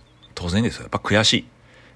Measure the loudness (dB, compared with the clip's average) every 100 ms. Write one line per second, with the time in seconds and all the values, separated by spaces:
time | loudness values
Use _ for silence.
0 | _ _ -20 -10 -2 0 0 -2 -6 -6
1 | 0 2 4 0 -2 -14 -20 -20 -20